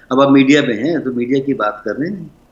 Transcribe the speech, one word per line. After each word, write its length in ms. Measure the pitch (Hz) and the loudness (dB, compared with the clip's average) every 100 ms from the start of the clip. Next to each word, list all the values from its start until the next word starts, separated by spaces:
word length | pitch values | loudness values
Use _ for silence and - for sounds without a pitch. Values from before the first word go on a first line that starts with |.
| - | -4
अब 100 | 131 | 2
आप 100 | 139 | 4
मीडिया 300 | 139 131 147 | 6 6 4
में 220 | 139 107 | 2 -2
हैं 180 | 143 160 | -2 -4
तो 100 | 123 | -4
मीडिया 280 | 120 120 139 | -4 -2 -2
की 140 | 139 | -2
बात 280 | 127 104 - 107 | -2 -4 -4 -6
कर 60 | |
रहे 200 | 104 165 | -6 -6
हैं, 200 | 202 160 - _ | -8 -12 -18 _